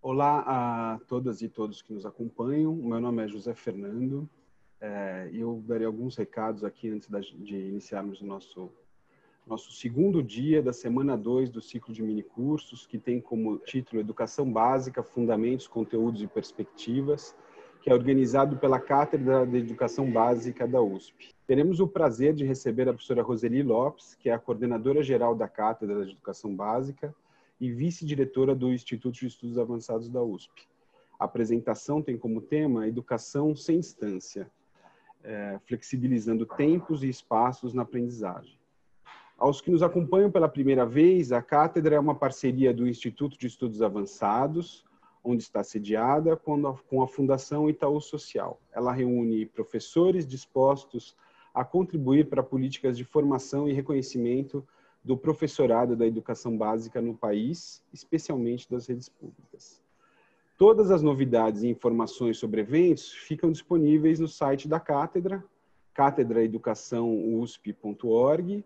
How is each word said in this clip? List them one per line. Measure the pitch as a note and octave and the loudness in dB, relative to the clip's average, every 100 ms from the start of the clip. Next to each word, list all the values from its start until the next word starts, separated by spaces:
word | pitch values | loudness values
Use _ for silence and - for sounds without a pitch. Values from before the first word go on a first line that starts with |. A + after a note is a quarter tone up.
| C3+ | -2
Olá | C3 C#3+ D3 | 2 4 2
a | - C3 A#2+ A#2 A2+ A2+ - | 0 -2 -2 -2 -4 -8 -6
todas | B2+ B2+ G#2 | -6 -4 -6
e | A2+ | -10
todos | - G#2+ G2+ | -6 -8 -8
que | - | -14
nos | G#2+ | -12
acompanham. | G#2 - A#2 - A#2+ D3 D#3 D#3+ | -12 -12 -12 -6 -4 0 0 -2
Meu | A#2+ A#2 | -4 -4
nome | A#2+ A#2 | -2 -4
é | G#2+ | -4
José | G#2 A#2 | -8 -10
Fernando, | A2+ - G2 G2+ A2 B2+ C#3 D3+ _ _ _ _ _ | -10 -10 -10 -10 -6 -6 -6 -10 _ _ _ _ _
é, | G#2+ G2+ G2 F#2 F2+ | -12 -8 -8 -8 -10
e | F#2+ | -8
eu | A#2 A#2 A2 | -6 -8 -6
darei | A#2 A2+ | -4 -2
alguns | A2 B2+ B2 | -4 -8 -8
recados | G#2 - A2 A2 | -8 -6 -6 -6
aqui | G2+ - A2+ | -8 -8 -8
antes | G#2+ G2+ | -8 -8
da, | G#2 | -10
de | F#2+ E2+ G2+ G2 | -10 -16 -12 -10
iniciarmos | F#2+ G2+ - G#2 G2+ F#2+ | -8 -10 -10 -10 -10 -10
o | G2+ | -12
nosso, | G2 - - F#2 _ _ _ _ _ _ _ - | -14 -16 -16 -16 _ _ _ _ _ _ _ -12
nosso | A2+ - | -12 -12
segundo | - B2 A#2+ F#3+ E3+ | -12 -8 0 2 2
dia | B2 G#2 C#3+ D#3 | -2 -4 0 2
da | B2+ | 2
semana | A#2+ B2 A#2+ C#3 B2 | -4 -2 0 0 -2
dois | G#2 B2+ C3 | 0 0 -2
do | A#2 | -6
ciclo | - B2+ - | -12 -14 -12
de | A2+ | -8
minicursos, | A2 G#2+ G#2 - B2+ D3+ - B2 - | -4 -4 -6 -6 -4 -4 -6 -20 -12
que | A2+ | -10
tem | - B2 | -4 -4
como | A#2 A2+ A2 G2+ | -4 -4 -2 -4
título | - C3 B2 A2+ | -6 -6 -4 -6
Educação | G#2+ A2 A#2 - C3+ | -6 -6 -6 -4 -2
Básica, | A2 A#2+ C3 B2+ B2+ | 2 2 2 -2 -8
Fundamentos, | A#2 - A#2 A2 A2+ B2+ - | -8 -2 0 2 0 -2 -4
Conteúdos | A#2 A2 A#2 A#2 A2 | -6 -2 0 0 -2
e | G#2 | -4
Perspectivas, | - - - A2 - - B2 C#3 C#3+ - - - - - _ | -6 -8 -10 -12 -10 -4 -2 0 -2 -4 -20 -20 -20 -20 _
que | - | 6
é | |
organizado | B2 B2 C3+ B2+ C3+ C#3 C3 | 6 8 6 6 4 4 4
pela | C#3 C3 | 2 2
Cátedra | - C#3 D3 D3+ C3 C3+ B2+ | 4 2 4 2 4 4 4
de | B2 | 2
Educação | A#2 A2+ B2 A#2+ C3+ | 0 -2 -2 0 0
Básica | A2+ A#2 A#2+ B2 - A#2+ | 4 4 2 -2 -4 0
da | B2 | 2
usp. | G#2+ F#2+ - _ - _ _ | 2 0 -12 _ -20 _ _
Teremos | C3+ D#3+ E3+ | 4 4 2
o | F#3 | 0
prazer | - D#3 A2+ C#3 | 2 2 4 2
de | D#3 | 2
receber | C3+ C3+ C3 A2+ B2+ | -2 -2 -2 0 0
a | |
professora | A#2+ - A#2+ | 0 -2 -2
Roseli | A2 A#2 A2+ B2 | 0 0 0 0
Lopes, | C#3+ A2+ C3+ C#3+ - - | 2 2 2 -4 -20 -8
que | B2+ | -4
é | |
a | A#2 | -2
coordenadora | - A2+ A#2+ A#2 A#2+ C#3+ | -2 -4 -2 -2 0 0
geral | C3+ B2+ A#2 A2+ | 2 2 2 0
da | G#2+ | -4
Cátedra | - A2 A2+ G#2 G#2 | -2 -2 -2 -4 -4
de | F#2+ | -4
Educação | G2 - F#2+ A2 G2 | -10 -14 -10 -8 -6
Básica | G#2 A#2 C3+ C#3 D3 D3 _ _ _ _ | -4 -4 -4 -8 -12 -12 _ _ _ _
e | B2+ | -6
vice-diretora | A#2+ D#3+ E3+ D#3 C#3+ C3 C3 C3+ C3+ | -2 -4 -4 -6 -2 -2 2 2 2
do | B2+ | 0
Instituto | B2 - A2+ B2+ A#2+ | -2 -4 -6 -6 -6
de | B2+ | -10
Estudos | - A#2+ A#2+ | -10 -8 -4
Avançados | A#2 A#2+ A2 A2+ A#2 | -4 -6 -6 -6 -6
da | B2 | -4
usp. | A#2+ F#2+ - - _ _ _ _ _ _ | -4 -6 -14 -20 _ _ _ _ _ _
A | A2 | -6
apresentação | A#2 A2+ A#2 A#2 A2 - D3 | -2 0 0 -2 -6 -4 -4
tem | D3+ A#2 | -4 -6
como | A#2 A2+ | -4 -6
tema | - D3+ D3+ A#2 A2 | -2 -2 0 0 -2
Educação | A#2+ A#2+ A#2+ - C#3 D3+ | -4 -6 -6 -4 -2 0
sem | D3 - E3 | -2 0 0
Instância, | F3+ - G#2 F#2 - G2+ F#2 _ _ _ _ _ _ _ | -2 -8 -8 -8 -10 -14 -14 _ _ _ _ _ _ _
é, | A2+ G#2+ G2+ G2 _ | -14 -10 -8 -10 _
flexibilizando | A#2+ - C3 B2+ B2 A2 A2+ A2+ | -10 -6 -4 0 0 0 -2 -2
tempos | - D3 F3 E3+ D#3 | 0 2 2 0 -4
e | C3+ | -4
espaços | B2+ - A2+ A#2+ B2+ B2+ | -6 -2 2 2 0 -6
na | B2 | -4
aprendizagem. | A#2+ B2 A#2+ A#2+ G2+ F2+ - _ _ _ _ _ - - - _ | -4 -4 -6 -6 -8 -8 -16 _ _ _ _ _ -20 -20 -20 _
Aos | B2+ C#3+ | 2 2
que | - | 2
nos | F3 | 4
acompanham | E3+ F3+ E3 F#3+ G3+ | 4 2 2 4 4
pela | F#3 D#3+ | 4 2
primeira | C#3+ C3+ C3 A#2+ | 2 4 4 4
vez, | B2+ E3+ F#3 C#3 | 6 8 6 4
a | B2 | 0
cátedra | A#2+ D3 D3+ E3 D#3 D3+ | 2 4 4 4 4 4
é | |
uma | D3 C#3 | 4 2
parceria | C3+ C3+ C3+ B2+ C3 | 0 0 -2 4 4
do | A#2 B2 | 4 0
Instituto | A#2+ - - C#3+ C#3 | -2 -8 -4 -6 -4
de | B2 | -10
Estudos | - B2 G#2+ | -6 -6 0
Avançados, | A2 G2+ G2 - G#2 A2 C#3 D#3+ E3+ - _ _ _ _ | 0 0 -6 -2 0 2 0 -2 -6 -12 _ _ _ _
onde | A#2+ A#2+ | -2 -2
está | - G#2+ | -2 -4
sediada, | G2+ G#2+ G#2 G#2+ A#2+ D3 D#3+ D#3+ | -4 -6 -2 0 2 2 2 0
com | - D3 C#3+ | 0 -2 -2
a, | C3 | -4
com | _ C3 | _ 0
a | B2+ | 0
Fundação | - C3+ C3+ - D3 D3+ | 0 0 0 0 -2 0
Itaú | D3+ C#3+ D3 | 0 0 -2
Social. | D3 D3+ - A2+ F#2 - _ | -4 -12 -8 -6 -6 -10 _
Ela | - B2 | -4 -2
reúne | B2 B2+ B2 A#2 A2 A2 | 0 0 0 0 -2 -4
professores | - A2 A#2 - E3 F3+ F#3 D3 | -8 -6 -8 -4 2 4 2 -2
dispostos | C3 - C3 C3+ C#3 - A#2+ - _ _ _ _ | -8 -6 2 4 4 -4 -12 -12 _ _ _ _
a | - - | -6 0
contribuir | F3+ F#3 E3 C3 C#3 D3+ | 0 0 -2 4 4 4
para | - | 2
políticas | C3 C3+ C3 C3+ C3 A#2+ | 0 -2 -2 -2 -2 -2
de | |
formação | B2 D#3 C#3+ C#3 - C#3 D3 | -2 0 2 0 -2 -2 0
e | |
reconhecimento | C#3 C3+ C#3 C3+ B2+ A#2+ B2+ C#3 C#3+ C3+ _ _ _ | -2 -2 -2 -2 -2 0 0 -2 -8 -12 _ _ _
do | - D#3+ | -4 -2
professorado | D#3 D#3 D3+ - C3 A2+ B2 A#2 | 0 -2 -2 2 4 4 2 2
da | A2+ | 0
educação | A2+ - A2+ A#2+ A2 | 0 -6 -8 -4 -2
básica | G#2+ A2+ A2+ B2 | 0 -2 -4 -6
no | A#2 A2+ | -6 -4
país, | A2+ G#2 A2+ E3+ - - _ | -2 -2 -2 -6 -12 -20 _
especialmente | - - D#3+ - C#3+ A#2 A#2+ - | -20 -4 -4 -2 -4 -2 -4 -6
das | B2 A#2+ | -8 -6
redes | B2 C3 | -10 -10
públicas. | _ - - _ - - _ _ _ _ _ _ _ _ _ | _ -20 -20 _ -20 -20 _ _ _ _ _ _ _ _ _
Todas | G3 A3 G3+ | 8 8 6
as | F#3 | 4
novidades | D3+ C3+ C3+ A#2 A2 G#2 | 4 2 2 4 2 0
e | A#2+ | -2
informações | A#2+ A#2+ A#2 A#2 - A#2+ A2 | 0 0 0 -2 -2 -2 -2
sobre | A2+ G#2+ | -4 -2
eventos | G#2 D3 F3+ C#3+ - | 0 4 4 2 -2
ficam | - - D#3 E3+ | -18 -10 -2 0
disponíveis | D#3 - F3 D3 D3+ D#3+ D#3+ | -2 0 2 4 6 4 2
no | D#3+ | -2
site | - C#3+ C#3 D3+ | -2 0 0 0
da | D#3+ | -4
cátedra, | D#3+ C#3+ E3 F#3+ F3+ F#3+ F#3 _ _ _ _ | 0 -2 0 -2 -4 -6 -10 _ _ _ _
catedraeducaçãousp | - C#3 C#3+ A#2+ A#2 A2+ A2 B2 G#2+ - A#2+ A#2 A2 A2 A2+ A#2+ - - G2+ | 2 2 4 0 2 2 0 -4 -6 -6 -4 -2 0 0 -2 -4 -8 -12 -10
ponto | G#2 G#2 A#2+ | -10 -8 0
org | A2+ C3 D#3 F3 G3+ | 4 4 2 0 -6